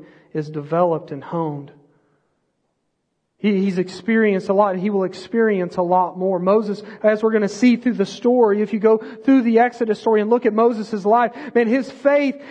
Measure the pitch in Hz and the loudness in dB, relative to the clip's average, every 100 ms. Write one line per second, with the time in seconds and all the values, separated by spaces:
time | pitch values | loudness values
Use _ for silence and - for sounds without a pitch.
0 | - _ _ 156 151 156 143 165 175 160 | -16 _ _ -10 -8 -10 -4 0 0 -2
1 | - 143 - 175 160 147 139 - _ _ | -6 -14 -8 -6 -6 -8 -14 -20 _ _
2 | _ _ _ _ _ _ _ _ _ _ | _ _ _ _ _ _ _ _ _ _
3 | _ _ _ _ 208 196 196 185 185 - | _ _ _ _ -2 0 0 -2 -6 -6
4 | - 226 214 190 214 196 208 185 196 202 | -2 2 2 0 0 2 2 0 -4 -2
5 | 185 185 - 226 220 196 180 180 175 180 | -4 -6 -6 0 0 0 -2 -4 0 2
6 | 175 180 185 185 180 214 208 196 - - | 0 -2 -2 0 2 2 0 -6 -12 -2
7 | 214 214 220 220 196 196 247 233 247 190 | 0 2 2 0 -2 2 2 2 0 -2
8 | 196 - 240 247 226 208 214 220 214 220 | -4 -2 0 4 4 2 -2 0 2 2
9 | - - - 269 233 226 240 - 220 208 | -2 -6 2 2 4 2 2 0 -4 -2
10 | - 214 208 240 240 214 233 226 208 214 | 0 0 2 0 2 2 2 0 -4 -4
11 | 196 226 233 247 294 233 233 262 247 - | 0 2 0 -4 -4 0 2 0 -2 -2
12 | 277 285 285 277 - | 2 2 2 -4 -10